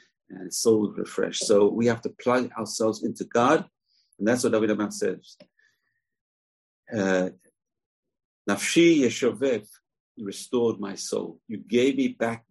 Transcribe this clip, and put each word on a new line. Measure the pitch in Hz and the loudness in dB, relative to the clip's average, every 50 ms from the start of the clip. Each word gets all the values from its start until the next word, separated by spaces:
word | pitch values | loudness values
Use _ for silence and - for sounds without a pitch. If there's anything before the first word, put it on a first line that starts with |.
| _ _ _ _ _ - | _ _ _ _ _ -18
And | 95 95 92 | -16 -14 -12
his | 87 - - | -8 -6 0
soul | - 117 110 107 | 2 4 4 4
was | 104 95 - | 2 -2 -4
refreshed. | - 92 - - - - - - - - | -8 -10 -8 -4 -4 -4 -4 -4 -6 0
So | - 104 101 104 | 4 4 6 6
we | 101 82 110 117 | 4 4 2 0
have | 120 117 117 | 0 0 -2
to | - - | -6 -12
plug | - _ - 123 123 127 120 123 - | -10 _ -2 0 0 0 -2 -4 -6
ourselves | 113 107 - - - 113 110 107 - - | -8 -8 -8 -4 -2 -2 -2 -2 -2 -6
into | 110 - - - | -8 -6 -6 -10
God. | - - 120 120 135 160 160 - - _ _ _ _ _ _ _ _ _ - | -2 0 2 4 4 2 2 0 -6 _ _ _ _ _ _ _ _ _ -2
And | 98 | 0
that's | 110 123 123 127 | 0 0 2 2
what | 120 110 | 2 2
David | 107 110 107 | 2 2 2
HaMelech | 107 104 104 98 - | 0 0 -2 -4 -4
says. | - 104 95 90 - _ - - _ - _ _ _ _ _ _ _ _ _ _ _ _ _ _ _ _ _ _ _ _ _ _ _ _ _ _ _ _ - 120 | -4 -4 -4 -4 -6 _ -20 -20 _ -20 _ _ _ _ _ _ _ _ _ _ _ _ _ _ _ _ _ _ _ _ _ _ _ _ _ _ _ _ -8 -4
Uh, | 107 95 95 92 92 92 90 - _ _ _ _ _ _ _ _ _ _ _ _ _ _ _ _ _ _ _ _ _ - | -2 0 0 2 0 0 -2 -6 _ _ _ _ _ _ _ _ _ _ _ _ _ _ _ _ _ _ _ _ _ -4
Nafshi | 104 101 101 - - - 170 170 170 165 147 | -4 -2 -2 -2 0 4 6 6 6 6 6
Yeshovev, | 127 113 - - 131 117 104 107 135 135 120 104 - _ _ _ _ _ _ _ _ _ _ | 4 2 0 0 -2 -2 0 0 -2 -2 -2 -2 -6 _ _ _ _ _ _ _ _ _ _
you | - 107 | -12 -12
restored | 98 95 - - - 127 120 117 113 101 95 | -12 -12 -12 -12 -4 -2 0 0 0 -2 -2
my | 104 98 98 | -6 -10 -8
soul. | - - - - 104 92 90 - _ _ | -10 -8 -6 -6 -6 -6 -8 -12 _ _
You | - 110 | -12 -12
gave | 95 - - 113 120 127 139 131 | -12 -8 0 2 2 2 2 2
me | 135 127 123 | 0 -2 -2
back | - - 120 117 113 117 _ - | -2 -2 -4 -4 -4 -6 _ -14